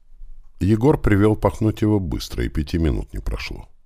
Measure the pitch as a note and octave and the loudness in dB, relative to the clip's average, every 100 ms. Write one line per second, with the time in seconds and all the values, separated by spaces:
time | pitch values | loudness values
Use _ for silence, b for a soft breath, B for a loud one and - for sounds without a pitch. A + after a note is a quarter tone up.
0 | - - - - - - F#2 A2 C3+ D3+ | -20 -18 -16 -16 -14 -4 0 4 4 2
1 | - G2+ G#2+ G#2+ G2+ - G#2+ - G#2+ G#2 | 4 4 4 4 0 2 -2 2 2 2
2 | E2+ - - - A#1 D#2+ C#2+ E2+ D#2+ G#1 | 0 -6 -6 -6 -4 -4 -2 0 0 0
3 | - - - - - - - - | -4 -8 -6 -6 -8 -12 -16 -20